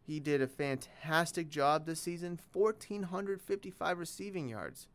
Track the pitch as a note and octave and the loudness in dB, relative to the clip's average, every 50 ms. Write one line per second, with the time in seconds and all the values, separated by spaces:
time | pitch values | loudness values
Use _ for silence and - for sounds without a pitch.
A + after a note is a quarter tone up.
0 | _ - D3+ D3+ C#3 D3 D3 C#3 C3+ C3 - - D3 C#3 C3+ C3+ - - - - | _ -6 -6 -4 0 2 4 4 4 2 0 -2 -2 0 0 -2 -4 -12 -16 -12
1 | - D#3 D#3 D#3+ E3+ E3 - F3 E3+ D3+ D3+ D3 C#3 C#3+ D3 D#3 D#3 E3 E3 D#3+ | -2 2 4 4 4 4 0 -4 -4 -2 2 4 6 6 6 4 2 -2 -4 -4
2 | - F3 F3 E3+ F3 F3 F3 E3 - - - F#3 G3+ A3 A3 - - - G#3 G3+ | -4 -4 -4 -4 -4 -6 -6 -8 -10 -6 2 4 4 4 4 0 -8 -6 -4 -4
3 | G3 E3+ F3+ F#3+ G3+ G3 G3 F#3+ - - G3+ G3+ - G3 F3+ - F3+ F3 F3+ F3 | -4 -2 -2 -2 -2 -2 -4 -6 -2 -4 -4 -2 -2 -12 -6 -2 0 0 0 0
4 | E3+ - - - F#3+ G3+ F#3+ F3+ D3 B2 A2+ G#2 E2 C#2 - - - - | -4 -8 -8 -8 -8 -6 -4 -4 -4 -4 -4 -6 -6 -8 -10 -12 -18 -20